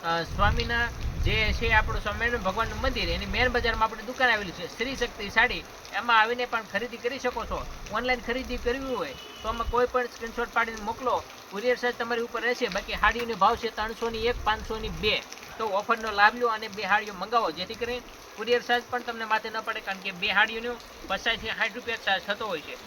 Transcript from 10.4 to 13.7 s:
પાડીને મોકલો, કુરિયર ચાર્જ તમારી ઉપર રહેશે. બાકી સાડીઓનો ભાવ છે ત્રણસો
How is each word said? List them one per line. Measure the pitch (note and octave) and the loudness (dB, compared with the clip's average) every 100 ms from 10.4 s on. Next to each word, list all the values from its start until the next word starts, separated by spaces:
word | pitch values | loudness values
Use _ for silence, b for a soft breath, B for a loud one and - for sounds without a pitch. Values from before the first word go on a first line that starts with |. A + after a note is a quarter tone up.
| A#3+ | 0
પાડીને | A#3 A3+ A3+ | 2 0 -2
મોકલો, | G#3 A3+ B3+ F#3+ - - - | -6 -2 0 0 -2 -16 -10
કુરિયર | F#3+ A#3+ A#3+ | -2 0 2
ચાર્જ | A#3+ A#3+ | 0 -2
તમારી | F3+ A#3+ | -2 -2
ઉપર | A#3 A3+ | -2 -2
રહેશે. | A3+ B3 A#3 | 0 0 0
બાકી | F#3 G3+ | -2 -4
સાડીઓનો | G3 G#3 A3+ A#3 G#3+ | 2 2 2 -2 4
ભાવ | G3 A#3 | 4 4
છે | |
ત્રણસો | A3+ | -2